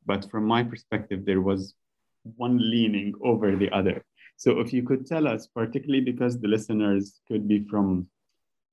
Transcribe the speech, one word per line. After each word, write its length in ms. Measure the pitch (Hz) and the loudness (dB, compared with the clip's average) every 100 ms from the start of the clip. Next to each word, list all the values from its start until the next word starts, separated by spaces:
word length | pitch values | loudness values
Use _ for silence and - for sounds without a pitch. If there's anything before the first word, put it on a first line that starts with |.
| - | -4
but 240 | 101 98 | -4 -4
from 140 | 117 | -4
my 180 | 107 117 | 0 0
perspective, 600 | 120 120 - 107 104 98 | 0 -6 -6 -6 -4 -6
there 160 | 101 95 | 0 2
was 340 | 95 98 95 _ _ _ _ _ 113 117 | 2 0 -4 _ _ _ _ _ -20 -8
one 220 | 123 123 | 0 2
leaning 560 | 113 120 113 101 101 - | 2 2 2 2 -2 -4
over 340 | 127 110 104 95 | 0 2 2 2
the 140 | 98 | 2
other. 340 | 101 95 90 - _ - _ | 2 0 -2 -8 _ -20 _
So 240 | 131 - | 2 2
if 120 | - | 0
you 120 | 127 | -2
could 220 | 123 131 - | 0 -2 -2
tell 200 | 160 147 | -2 0
us, 220 | 110 - | -2 -6
particularly 560 | 117 113 135 147 135 | -6 -4 -4 -2 0
because 340 | 127 120 123 120 | 0 0 -2 -2
the 100 | 107 | 0
listeners 720 | 107 104 107 104 98 101 _ - | 0 0 0 2 0 -2 _ -6
could 220 | 110 104 | -4 2
be 160 | 104 104 | 2 2
from, 380 | 104 98 92 92 _ _ _ _ _ _ | 0 2 0 -2 _ _ _ _ _ _